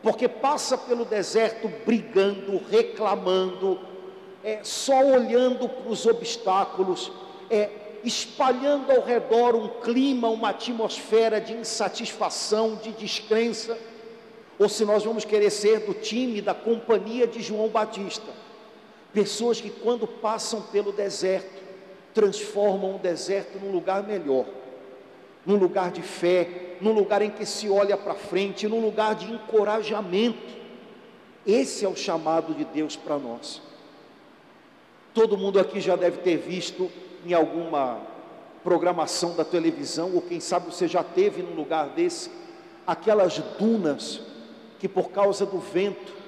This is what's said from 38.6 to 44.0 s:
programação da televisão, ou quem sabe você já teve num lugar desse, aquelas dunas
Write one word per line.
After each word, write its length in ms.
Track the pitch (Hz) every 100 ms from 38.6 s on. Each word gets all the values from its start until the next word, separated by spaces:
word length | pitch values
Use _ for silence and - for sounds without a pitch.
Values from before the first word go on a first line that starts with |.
programação 720 | - 170 175 170 151 - 170 170
da 80 |
televisão, 680 | 156 180 165 151 135 - 180
ou 80 | 175
quem 180 | 175 175
sabe 320 | - 175 170
você 160 | - 175
já 160 | 175
teve 380 | 160 180 202 175
num 140 | 175 165
lugar 340 | 151 160 143
desse, 400 | 165 175 170 - - - - - - -
aquelas 520 | 165 220 208 185 - 143 -
dunas 640 | 214 226 160 135